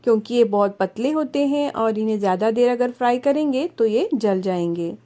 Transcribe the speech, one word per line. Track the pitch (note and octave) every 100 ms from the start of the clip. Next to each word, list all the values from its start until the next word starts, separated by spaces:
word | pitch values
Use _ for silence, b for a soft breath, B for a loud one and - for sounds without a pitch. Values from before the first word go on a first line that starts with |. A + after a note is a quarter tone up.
क्योंकि | - A3 G#3+
ये | A#3+ A3
बहुत | G3+ G3+ G3+
पतले | F#3 - B3+
होते | D#4 D4+ D4 C#4+
हैं | D4 C#4+
और | - A3+ G#3+
इन्हें | A3 G#3+
ज़्यादा | G3+ F#3 G#3+
देर | A3+ B3
अगर | A#3+ B3
फ्राई | B3 B3 B3
करेंगे | C#4 C#4+ D4+ B3+ E4
तो | - A3+
ये | G#3+ G4+
जल | B3+ G#3 F#3+
जाएंगे। | F#3+ F3+ E3+ E3+ E3+ G3+